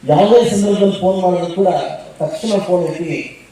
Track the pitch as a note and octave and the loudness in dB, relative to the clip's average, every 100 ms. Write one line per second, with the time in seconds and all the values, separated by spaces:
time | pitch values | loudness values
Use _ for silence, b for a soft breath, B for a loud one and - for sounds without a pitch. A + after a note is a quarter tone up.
0 | C3 D3+ G#3 A#3+ A3 G3+ G3+ G3 G3 - | 0 2 6 6 4 0 0 2 2 2
1 | F#3 F#3+ F#3 F3 E3+ F3 G3 E3+ - - | 0 0 0 0 -2 0 0 0 -4 -10
2 | - - D3+ - A3 G3+ F#3 F3+ D#3+ D#3+ | -16 -8 -8 -6 -4 -4 0 -2 -2 -6
3 | E3 - - - - | -6 -8 -10 -16 -20